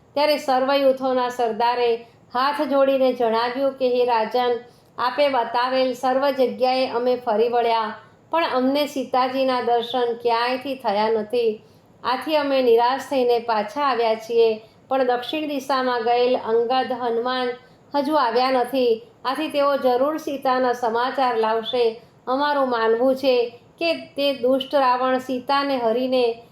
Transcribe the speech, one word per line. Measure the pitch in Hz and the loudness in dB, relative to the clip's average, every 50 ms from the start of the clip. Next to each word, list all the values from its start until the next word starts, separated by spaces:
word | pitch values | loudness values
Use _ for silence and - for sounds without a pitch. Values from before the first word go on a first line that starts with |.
| _ _ - | _ _ -2
ત્યારે | 285 294 302 294 | 0 2 2 2
સર્વયુથોના | 285 294 277 254 254 262 262 277 285 277 262 262 262 262 262 254 254 247 247 | 0 0 0 0 0 2 2 0 2 4 2 2 2 -2 -2 0 0 -2 -2
સરદારે | 247 - 240 226 226 208 233 240 247 240 240 233 226 226 - - _ _ _ _ - | -2 -2 -2 -2 0 0 0 0 2 0 0 0 0 -2 -6 -16 _ _ _ _ -2
હાથ | 247 262 285 285 285 | -2 0 0 0 -2
જોડીને | 302 254 277 277 269 269 277 262 262 254 | -2 0 2 2 4 4 4 2 2 2
જણાવ્યું | 240 - 240 220 220 226 240 247 247 269 277 220 | 2 2 0 0 2 0 0 -2 -2 -2 -2 -2
કે, | - - 262 247 | -2 0 -2 0
"હે | 247 247 247 | 2 2 2
રાજન, | 247 233 220 220 208 240 247 247 247 240 226 - - - _ _ _ _ - | 2 2 0 0 0 0 0 0 0 -2 -2 -6 -14 -20 _ _ _ _ -4
આપે | 240 247 247 294 294 285 | -4 -2 0 2 0 2
બતાવેલ | 262 240 226 226 - 240 247 262 262 262 262 262 | 2 0 -2 0 -2 -2 -2 0 0 0 0 0
સર્વ | 247 - - 254 254 262 285 285 | -2 -2 -2 0 0 2 2 0
જગ્યાએ | 262 262 254 220 202 208 254 254 262 262 262 254 | 2 2 0 0 0 0 0 0 2 0 -2 -2
અમે | - 233 247 254 247 | -2 -2 0 0 0
ફરી | 247 - 240 208 208 233 240 | 0 0 -2 0 2 2 2
વળ્યા, | 233 240 233 233 226 226 214 214 214 - - - - _ _ - | 2 0 2 2 0 0 -2 -4 -6 -12 -18 -20 -20 _ _ -4
પણ | 320 330 339 277 247 | -2 -2 -2 0 0
અમને | 254 254 262 277 294 294 | 0 0 2 2 0 -2
સીતાજીના | 285 - 277 240 - - 254 262 254 262 269 262 262 254 247 | -2 -2 -6 -6 -2 0 0 0 0 0 0 0 0 0 0
દર્શન | 220 233 240 233 226 - - 254 240 240 226 233 | 0 0 0 0 0 -2 -2 -2 -2 -2 -4 -2
ક્યાંયથી | 240 240 226 233 240 247 262 262 262 285 262 | 0 0 0 0 0 -2 -4 -4 -6 -8 -8
થયા | 262 - 220 196 208 214 220 | -4 -4 -2 0 0 0 0
નથી. | 226 220 208 214 247 240 233 220 214 214 - - - - _ _ _ _ - | 0 -2 -2 -2 -2 0 0 0 -2 -4 -10 -20 -20 -20 _ _ _ _ -4
આથી | 233 254 254 262 302 311 | -4 -4 -4 -2 0 0
અમે | 302 277 277 269 262 | 0 0 2 2 2
નિરાશ | 254 240 226 233 240 247 269 262 262 - | 4 4 4 6 4 2 0 -2 -4 -2
થઈને | 285 262 247 240 240 226 | -2 0 2 2 2 0
પાછા | 226 233 220 214 208 208 - 285 | 0 -2 -2 -2 -2 -4 -4 -2
આવ્યા | 294 269 247 226 233 220 220 | -2 0 0 0 0 0 0
છીએ. | 220 - - 233 233 226 226 214 214 - - - _ _ - | -2 -4 -2 2 4 4 4 2 -2 -8 -20 -20 _ _ -4
પણ | 262 269 254 | 0 0 2
દક્ષિણ | 247 240 240 - - 320 311 311 294 | 2 0 -2 -2 -6 -6 -6 -4 -4
દિશામાં | 294 269 262 - 269 262 254 254 247 240 | -6 -6 -4 -2 -2 0 0 0 -2 0
ગયેલ | 220 240 240 247 247 254 254 - | 0 0 2 2 2 2 2 0
અંગદ, | - 220 226 233 233 233 262 262 254 - | 0 0 0 0 2 2 0 0 0 -2
હનુમાન | 254 247 254 233 233 233 240 254 254 254 254 240 240 - - - - _ _ - - | -4 -4 -4 -2 -2 -2 -2 -2 -2 -2 -4 -4 -6 -8 -14 -20 -20 _ _ -6 -4
હજુ | 285 269 285 311 | -2 -2 0 2
આવ્યા | 294 254 226 226 247 254 262 | 2 2 2 2 2 2 2
નથી. | 262 247 240 240 269 262 247 240 226 226 - - - _ - | 2 0 0 0 0 0 2 2 0 0 -4 -18 -20 _ -6
આથી | 247 269 294 311 277 | -6 -4 -4 -6 -4
તેઓ | 269 285 277 285 277 | 0 0 2 2 2
જરૂર | 269 254 254 247 247 269 302 311 | 2 2 2 2 2 2 0 0
સીતાના | 302 - 320 277 269 - 262 254 254 254 247 | -4 -6 -6 -8 -4 0 0 0 2 2 0
સમાચાર | 233 240 247 226 226 233 247 262 262 285 262 247 233 | 0 0 -2 -2 0 0 -2 -2 0 0 0 0 2
લાવશે. | 226 220 220 226 226 220 - 254 247 233 226 226 - - - _ _ - | 0 0 0 0 -2 -2 -2 -2 0 0 0 0 -4 -16 -20 _ _ -6
અમારું | 247 254 277 294 294 285 277 269 254 | -4 -2 0 0 0 2 0 0 0
માનવું | 240 226 226 226 226 233 254 269 254 | 0 0 2 2 2 4 2 2 2
છે | 262 277 262 247 247 233 240 - - - - _ - | 2 2 2 2 2 0 -2 -6 -16 -20 -20 _ -6
કે | 339 330 311 | -4 -4 -2
તે | 262 - - - 277 285 285 269 | -4 -8 -12 -6 -2 -2 -2 -2
દુષ્ટ | 240 233 254 269 262 262 - 302 | 0 0 0 0 0 -2 -2 0
રાવણ | 285 269 254 247 240 254 262 262 254 | 2 2 2 2 0 0 0 0 -2
સીતાને | 254 - 262 247 - - 277 277 277 277 269 | -2 -4 -6 -6 -2 -2 -2 0 0 -2 -2
હરીને | 247 240 220 226 247 254 254 262 254 240 233 233 - - - | -2 0 0 0 0 0 0 0 0 0 0 -2 -6 -12 -20